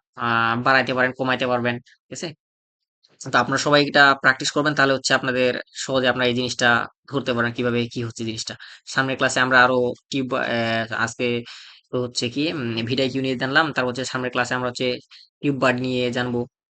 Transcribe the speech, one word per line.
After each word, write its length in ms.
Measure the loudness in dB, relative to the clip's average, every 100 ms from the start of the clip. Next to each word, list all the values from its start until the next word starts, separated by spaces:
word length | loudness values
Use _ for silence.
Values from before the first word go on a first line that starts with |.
| _ -6
আহ, 380 | 0 2 2 0
বাড়াইতে 300 | 2 2 2
পারেন, 160 | 0 0
কমাইতে 340 | 0 -2 0 0
পারবেন, 280 | 0 0 -4 -8 _
ঠিক 160 | _
আছে? 160 | -12 -10 -12 _ _ _ _ _ _ _ -16
তো 160 | -2 0
আপনারা 220 | 2 0
সবাই 160 | 4 4
এটা 220 | 4 6 6
প্র্যাকটিস 360 | 6 2 0 -2
করবেন, 200 | 0 0
তাহলে 180 | 2 2
হচ্ছে 180 | 2 0
আপনাদের 360 | -2 0 0 0 0 -8
সহজে 320 | -10 -2 0 2
আপনারা 180 | 2 0
এই 80 | 0
জিনিসটা 320 | -2 0 2 4 0 _ -8
ধরতে 240 | -4 -2
পারেন, 180 | 0 -2
কিভাবে 280 | -2 0 0 -2
কি 120 | -4
হচ্ছে 200 | -6 -6
জিনিসটা। 300 | -8 -6 -10 -14 -18 -20 -6
সামনের 300 | -2 -2 0
ক্লাসে 200 | 0 2
আমরা 180 | 4 6
আরো 160 | 6 4 0 -4 _
টিউব, 220 | -4 -2
আহ, 520 | -2 -2 -2 0 -2 -2
আজকে 320 | -2 -4 -2 -2 -2 -6 -14 -20 -20 _
তো 100 | -4
হচ্ছে 240 | -4 -4 -4
কি, 120 | -2 -2
উম, 260 | -2 -4 -4
ভিডিও 220 | -2 0 0
কিউ 140 | 0
নিয়ে 140 | -2 -2
জানলাম, 280 | 0 2 2
তারপর 180 | 0 -2
হচ্ছে 140 | -2
সামনের 280 | -4 -4 -2
ক্লাসে 200 | -2 -2
আমরা 140 | -2 -4
হচ্ছে 180 | -2 -4 -4 -10 -20 -20 _
টিউব 200 | -2 2
বার 160 | 2 2
নিয়ে 240 | -2 -2 -2
জানবো। 300 | -2 -2 -4 -6 _ _